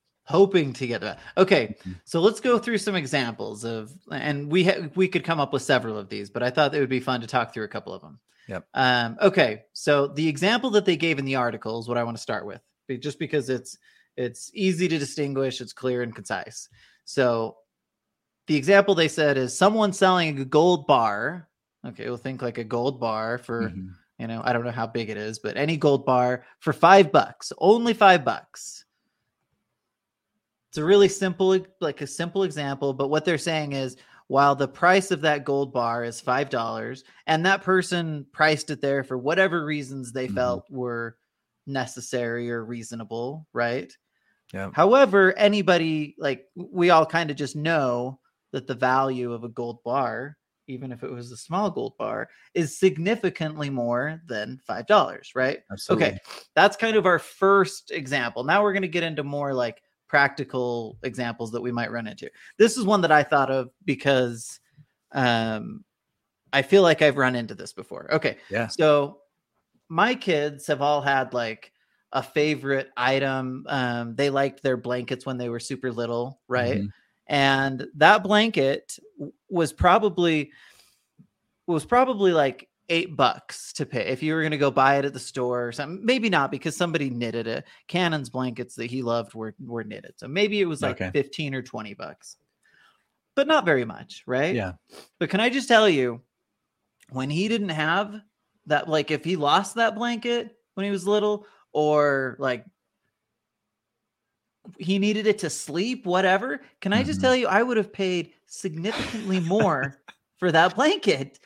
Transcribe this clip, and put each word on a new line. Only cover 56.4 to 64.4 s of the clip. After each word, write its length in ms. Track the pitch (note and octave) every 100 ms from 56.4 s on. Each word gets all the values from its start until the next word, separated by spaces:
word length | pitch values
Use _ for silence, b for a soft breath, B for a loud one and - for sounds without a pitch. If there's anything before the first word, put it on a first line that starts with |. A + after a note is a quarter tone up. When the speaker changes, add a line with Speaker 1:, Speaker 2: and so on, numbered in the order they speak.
| B
Speaker 1:
that's 220 | D#3 G3+ -
kind 180 | A3+ G#3+
of 100 | F#3
our 120 | E3+
first 720 | - - G3 G3 F#3 - -
example. 540 | D#3+ C3 C#3 A#2+ A#2+
Now 180 | C#3 G3
we're 100 | G#3
gonna 140 | G3 F3+
get 160 | E3+
into 220 | E3 D3+
more, 280 | C#3+ C#3+ C#3+
like, 300 | C3 A#2+ - _ _ _
practical 880 | C#3+ C#3 C#3 C3 C3 B2 A#2+ A2+ -
examples 480 | C3 A#2 A#2+ A2+ A2+
that 80 | A#2
we 100 | A#2+
might 220 | A#2+ A#2
run 160 | A#2 A2
into. 200 | - - - B B
This 180 | A3 B3+
is 80 |
one 160 | G3 G#3
that 100 | E3
I 100 | D3+
thought 260 | C#3+ C#3+ C3
of 220 | C3+ B2 _
because, 760 | - C3+ C#3 C3 B2 A#2